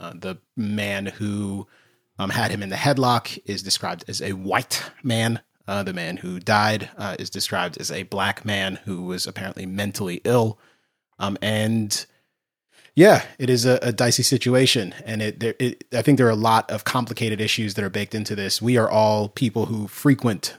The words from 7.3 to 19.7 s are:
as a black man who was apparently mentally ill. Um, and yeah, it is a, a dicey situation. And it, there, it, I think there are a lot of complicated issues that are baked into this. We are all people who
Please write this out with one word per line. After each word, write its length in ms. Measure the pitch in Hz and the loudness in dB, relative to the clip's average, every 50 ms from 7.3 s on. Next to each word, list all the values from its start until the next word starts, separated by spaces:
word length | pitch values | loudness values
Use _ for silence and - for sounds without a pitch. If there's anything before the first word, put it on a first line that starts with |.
| - 95 - - 107 92 90 87 - - | -8 -6 -6 -4 -2 -4 -4 -4 -6 -8
as 120 | - - | -8 -8
a 140 | 73 90 92 | -6 -8 -8
black 400 | - 104 98 95 95 - - - | -6 -4 -2 -2 -2 -2 -4 -6
man 300 | 107 104 98 95 95 92 - - | -4 -4 -2 -2 -4 -6 -8 -8
who 180 | 98 95 87 | -8 -8 -8
was 240 | 90 90 90 90 - | -6 -6 -6 -6 -8
apparently 400 | 92 92 - 95 98 - - 95 | -8 -8 -10 -10 -10 -10 -10 -10
mentally 560 | 92 95 98 101 101 - - 101 90 87 - - | -8 -6 -4 -4 -4 -4 -4 -6 -6 -6 -4 0
ill. 340 | 110 123 123 113 113 110 - _ _ _ _ _ _ _ _ _ _ _ - | 2 4 4 4 2 0 -4 _ _ _ _ _ _ _ _ _ _ _ -6
Um, 180 | 101 101 98 - | -4 -4 -4 -2
and 640 | 98 107 107 107 110 110 113 113 107 104 - - - - _ _ _ _ _ _ _ _ _ _ _ _ _ _ _ _ _ | -2 -2 0 0 0 2 0 0 0 -2 -4 -6 -6 -10 _ _ _ _ _ _ _ _ _ _ _ _ _ _ _ _ _
yeah, 280 | 147 175 214 170 113 - - - - | 8 10 10 8 8 4 -2 -6 -2
it 100 | 131 123 | 2 2
is 160 | 127 117 117 | 4 4 4
a, 140 | 127 123 123 | 4 4 4
a 120 | - 120 | 2 0
dicey 320 | 113 - 123 117 - - 120 | 0 2 2 2 2 2 2
situation. 680 | - 139 120 - 123 123 127 135 - - 123 98 87 - - - | 2 2 2 2 4 4 6 6 4 4 2 0 -4 -8 -12 -10
And 180 | 110 110 107 | -8 -4 -4
it, 160 | 107 107 - - | -4 -4 -4 -4
there, 140 | 120 113 110 - | -4 -4 -2 -2
it, 240 | 131 123 - - - - | -2 -2 -4 -6 -8 -4
I 100 | 123 117 | -2 2
think 140 | 107 151 143 131 | 4 6 6 6
there 80 | 127 | 6
are 40 | 113 | 6
a 40 | 110 | 4
lot 340 | 104 110 113 113 113 - - | 4 4 4 4 4 4 0
of 120 | 107 107 - | -4 -4 -4
complicated 560 | - - 127 117 110 117 - 113 110 110 98 | -2 -2 -2 -2 -4 -4 -4 -2 -2 -2 -2
issues 340 | 107 104 - - 110 104 95 | 0 0 0 -2 -2 -4 -4
that 100 | 107 101 | -4 -4
are 60 | 95 | -2
baked 240 | 90 104 101 - - | -2 -4 -4 -4 -4
into 200 | 107 101 - 113 | -6 -4 -4 -4
this. 260 | 101 98 92 - - | -4 -4 -4 -2 -2
We 160 | 110 120 127 | 2 2 4
are 140 | 117 110 - | 4 4 4
all 380 | - 107 110 107 107 107 104 101 | 4 4 4 4 4 2 0 -2
people 380 | - - 131 113 - 117 104 | -2 -2 -2 0 0 0 -2
who 200 | - | -2